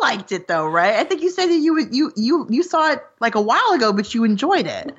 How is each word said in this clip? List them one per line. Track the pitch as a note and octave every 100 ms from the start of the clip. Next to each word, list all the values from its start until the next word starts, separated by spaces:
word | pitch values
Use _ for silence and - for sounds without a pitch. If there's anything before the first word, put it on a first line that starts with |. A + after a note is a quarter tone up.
liked | C#4+ G#3 -
it | F#3 -
though, | E3 D#3
right? | E3+ F#3 A3
I |
think | - F4
you | F4
said | F4+ F#4
that | E4+
you, | D#4 D#4 C4+
you, | B3 D#4 -
you, | A3+ D#4+ B3+
you | A#3+
saw | F4 D#4+ D#4
it, | C#4+ - -
like, | A3+ A3
a |
while | G#3 D4 B4
ago, | E4+ A3
but | G3+ G#3
you | A#3
enjoyed | A3+ G3+ C#4 F#4+ E3+
it. | G2 -